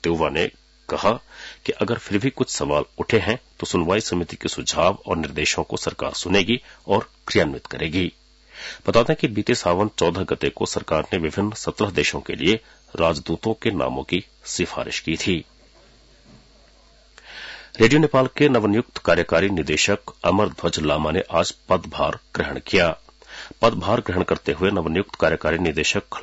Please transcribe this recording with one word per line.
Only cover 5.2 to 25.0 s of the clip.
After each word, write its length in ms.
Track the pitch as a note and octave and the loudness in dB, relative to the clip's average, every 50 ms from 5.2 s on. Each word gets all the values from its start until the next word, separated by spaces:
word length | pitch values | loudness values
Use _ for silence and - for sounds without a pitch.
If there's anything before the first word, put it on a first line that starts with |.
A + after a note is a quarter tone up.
| D#2 C#2+ C2+ D2+ D2+ - - F2+ | -2 -4 -4 -2 -2 0 0 -2
को 140 | D#2+ - - | -2 -4 -6
सरकार 360 | - - - - - - - | -6 -4 -6 -6 -4 -6 -6
सुनेगी 480 | - - - F2 F#2 G2+ F#2 G2+ A#2+ B2 - - - - _ | -6 -6 -2 2 2 2 4 2 0 -2 -4 -8 -20 -14 _
और 220 | - G2 G#2+ - - _ _ _ - | 0 0 0 0 -2 _ _ _ -2
क्रियान्वित 380 | - G#2 E2 D2 C2+ - - | 2 2 2 2 -2 -6 -10
करेगी। 460 | - - - E2 D#2+ D#2 F#2+ F2 E2 - _ _ _ _ _ _ _ - - - - - - - - | -12 -8 -6 -6 -2 -2 -2 -2 -2 -4 _ _ _ _ _ _ _ -20 -18 -16 -16 -16 -6 -2 2
बता 140 | - A2+ | 4 4
दें 120 | A#2+ D#3 D#3 | 4 4 2
कि 120 | - - C3 | 0 0 -2
बीते 260 | G#2 G#2+ G2+ - B2 | -2 -2 0 0 0
सावन 360 | - - F2+ F2 F#2 G#2+ A2 - - | 0 2 2 2 2 2 0 0 0
चौदह 260 | F2 F2 E2+ F#2+ F2 - | 0 0 2 0 -2 -2
गते 200 | - - C#2+ C#2 | -2 -2 -2 -2
को 160 | - - - | -2 -2 -4
सरकार 400 | - - - - - E2 D#2 D2+ - | -4 -4 -4 -2 0 0 -2 0 0
ने 60 | G2+ F2+ | -2 -2
विभिन्न 340 | D#2+ D#2 - G2 G2+ G#2+ A2 | -2 -2 -2 -2 -2 -2 -4
सत्रह 340 | - - D#2+ - - G#2+ G2+ | -6 -8 -6 -2 -2 -2 0
देशों 280 | E2+ D2+ C#2+ - - C#2+ | 0 0 0 0 -2 -4
के 140 | - - - | -6 -8 -6
लिए 260 | - D2 F2 A2 A2 - - - _ _ _ - | 0 2 2 2 0 -2 -8 -20 _ _ _ -2
राजदूतों 600 | - E2 E2 E2 C#2+ - - E2 - - A2 - | 2 2 2 2 0 -2 -4 -4 -2 -2 -4 -4
के 160 | - - A2+ | -2 -2 -2
नामों 300 | G2+ E2 C2 B1+ C2 C2+ - | -2 0 -2 -2 -4 -6 -4
की 200 | - F2 F#2 - - _ _ - | -2 -2 -4 -4 -6 _ _ -14
सिफारिश 540 | - - - E2+ - - - A#1+ - - - | -6 -4 -4 -4 -4 -4 -6 -8 -6 -8 -6
की 160 | - D#2+ D#2+ | -4 -4 -4
थी। 280 | - - - F3+ D#3 - _ _ _ _ _ _ _ _ _ _ _ _ _ _ _ _ - - - _ _ _ _ _ _ _ _ _ _ _ _ _ _ _ - - - - - - - - - - - - - | -2 -2 -2 -2 -2 -4 _ _ _ _ _ _ _ _ _ _ _ _ _ _ _ _ -20 -20 -20 _ _ _ _ _ _ _ _ _ _ _ _ _ _ _ -20 -20 -20 -18 -16 -16 -16 -16 -18 -18 -8 2 6
रेडियो 200 | A2+ A2+ C#3+ D#3+ | 6 8 8 6
नेपाल 260 | D#3 C#3+ - C3 C3 C3 - | 6 6 4 4 2 2 2
के 120 | - D3 C#3+ | 2 4 4
नवनियुक्त 500 | B2+ A2+ G#2+ G#2 G2+ A#2 - - - - | 4 4 4 4 2 2 0 -2 -8 -4
कार्यकारी 480 | - F2 E2+ E2+ E2+ - E2 E2 F#2+ G2+ | 0 2 4 4 4 4 2 2 4 2
निदेशक 640 | G2 E2 C#2+ C#2+ D2+ D2+ - - G2+ - - - - _ - | 0 0 0 0 0 2 2 2 0 -2 -4 -8 -10 _ 0
अमर 240 | F2 F#2 G#2 G#2+ - | 2 2 4 2 0
ध्वज 300 | - - - E2+ - E2 | 0 -2 -4 -2 -2 0
लामा 300 | D2+ D2+ D2 D#2 D#2 D2+ | 0 0 0 0 0 0
ने 120 | D#2+ F#2+ - - | -2 -2 -2 0
आज 220 | F2 E2 E2 - - - _ - | 0 0 0 0 -4 -6 _ 0
पदभार 500 | F#2 E2+ - D2+ - - C#2+ D2 - - - _ - | 0 0 0 -4 -4 -2 -2 -2 -2 -4 -10 _ -6
ग्रहण 260 | - D#2 C#2+ C#2 B1 - | -4 -4 -4 -6 -8 -4
किया। 300 | - - F#2+ F2 E2 D2+ - - - _ _ - - - - - - - - | 0 2 4 4 2 0 -4 -10 -20 _ _ -20 -20 -18 -18 -18 -18 -2 2
पदभार 380 | A2+ A#2 A2 F#2+ F2+ F#2 A2+ A#2+ | 2 2 2 2 0 0 0 0
ग्रहण 220 | - - F2 F#2 | 0 0 -2 0
करते 300 | F#2 - E2 - - C#2+ | 0 0 -2 -2 -2 -4
हुए 180 | D2 D#2+ F2+ G2 | -2 0 0 0
नवनियुक्त 440 | G#2 F#2 E2 D#2+ D#2+ F#2 | 2 0 0 0 0 -2